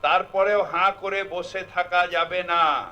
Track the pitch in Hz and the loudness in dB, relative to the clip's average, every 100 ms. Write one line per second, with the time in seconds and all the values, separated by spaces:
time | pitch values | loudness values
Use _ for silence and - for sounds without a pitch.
0 | 147 180 190 196 196 208 190 170 190 196 | 4 2 2 0 2 2 0 2 0 0
1 | 190 196 180 175 175 190 185 180 180 175 | -6 -4 -6 -8 -8 -10 -6 -4 0 0
2 | 175 170 170 180 180 170 160 135 92 | 2 0 -2 -4 0 2 2 2 -4